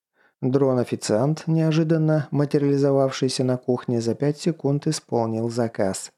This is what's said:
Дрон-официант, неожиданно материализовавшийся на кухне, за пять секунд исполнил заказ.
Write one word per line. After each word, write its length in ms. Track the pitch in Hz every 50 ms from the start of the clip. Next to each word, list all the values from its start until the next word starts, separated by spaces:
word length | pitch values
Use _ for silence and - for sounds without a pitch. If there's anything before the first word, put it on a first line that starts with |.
| _ _ _ _ _ _ _ _ -
Дрон-официант, 1000 | 131 127 139 139 131 127 123 120 - - 110 - - 110 104 123 147 160 156 -
неожиданно 800 | - 160 160 160 160 151 156 165 160 165 160 156 156 156 156 143 -
материализовавшийся 1120 | - 139 147 139 - 147 143 143 143 139 139 143 139 139 135 135 131 - - 131 127 - 135
на 120 | 127 127
кухне, 440 | 127 - - 123 120 - - 123 117
за 140 | 113 117 113
пять 240 | - 139 147 147 -
секунд 480 | - 180 156 - - 139 143 143 -
исполнил 600 | 160 156 - - - - 120 113 113 113 110 113 117
заказ. 640 | 117 120 120 113 - - 107 95 95 - - - _